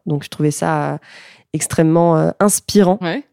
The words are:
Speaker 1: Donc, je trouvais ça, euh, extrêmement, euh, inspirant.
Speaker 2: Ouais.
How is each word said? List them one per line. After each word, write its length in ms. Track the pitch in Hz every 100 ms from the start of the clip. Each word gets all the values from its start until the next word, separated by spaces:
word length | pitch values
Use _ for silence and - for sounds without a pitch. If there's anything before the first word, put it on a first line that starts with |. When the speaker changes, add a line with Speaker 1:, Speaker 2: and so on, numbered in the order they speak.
| -
Speaker 1:
Donc, 160 | 147
je 60 | -
trouvais 240 | - 151
ça, 400 | - 170 151 143
euh, 60 | 147 - - - - _
extrêmement, 640 | 156 - - 160 165 170 160
euh, 140 | 156 -
inspirant. 640 | 202 - - 202 180 185
Speaker 2:
Ouais. 240 | 175 226 -